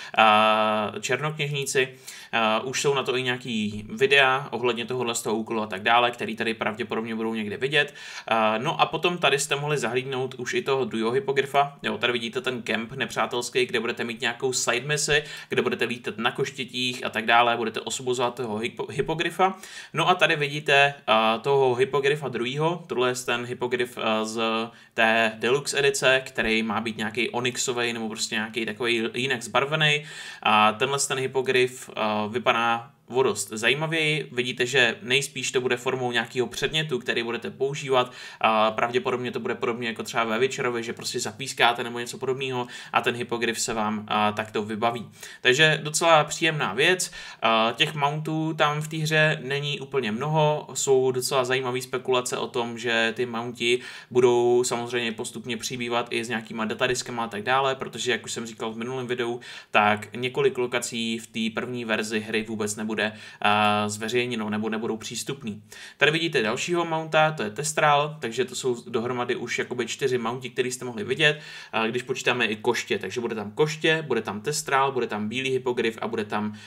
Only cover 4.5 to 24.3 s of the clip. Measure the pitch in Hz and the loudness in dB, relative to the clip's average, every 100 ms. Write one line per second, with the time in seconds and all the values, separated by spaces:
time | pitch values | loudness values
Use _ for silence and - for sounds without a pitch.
4.5 | 117 123 113 110 127 120 113 120 110 110 | -2 0 0 -4 -4 -2 -2 -2 -2 -2
5.5 | 113 107 101 110 120 120 120 107 110 113 | -4 -4 -2 4 4 4 0 -6 -4 -4
6.5 | 110 107 107 107 110 117 113 113 113 104 | -2 -4 -4 -4 -4 -4 -4 -2 -4 -4
7.5 | 98 139 147 147 - - - - 113 110 | -4 0 0 0 -6 -16 -10 0 2 4
8.5 | 110 147 151 151 156 180 175 147 143 - | 2 0 0 0 2 0 2 2 2 0
9.5 | 143 147 147 117 127 131 131 131 131 120 | -2 -2 -2 0 -2 -2 -4 -4 -6 -4
10.5 | 120 127 135 117 110 110 131 - 135 135 | -2 0 0 0 -2 0 0 0 0 2
11.5 | 139 147 - 113 107 117 120 117 127 127 | 2 0 -2 -6 -2 0 0 -4 -4 -4
12.5 | 123 110 110 113 131 113 127 110 123 120 | -4 -2 -4 -4 -6 -4 -2 -2 -2 -2
13.5 | 131 123 117 117 120 120 113 120 120 131 | 0 0 0 -2 -2 -6 -4 -4 -2 -2
14.5 | 127 - 117 143 147 151 147 147 - - | 0 0 0 0 -2 2 2 0 -8 -2
15.5 | 117 123 - 117 120 117 104 120 131 135 | 0 2 0 -2 -2 -6 -4 -2 -2 -4
16.5 | - 120 127 127 123 107 107 113 117 120 | -4 -8 -4 -4 -4 -4 -2 4 6 6
17.5 | 117 113 - 113 - 127 123 123 120 117 | 4 0 -4 -6 -4 -2 0 0 -2 -4
18.5 | 104 117 - 135 110 135 160 170 175 185 | -4 -4 -6 -4 -4 -2 -2 -2 2 2
19.5 | - - - - 147 170 180 156 156 147 | 0 -12 -16 -6 0 2 4 4 2 0
20.5 | 147 147 143 143 143 - 110 110 113 135 | -2 4 6 6 2 4 4 6 2 4
21.5 | 139 131 123 127 143 139 151 131 113 120 | 6 6 4 2 2 2 2 -2 -4 -2
22.5 | 143 160 175 - 120 127 123 - 120 120 | 0 0 0 -2 0 2 0 -2 -2 -4
23.5 | 123 123 120 120 - 110 110 107 | -4 -2 0 -2 -2 0 0 0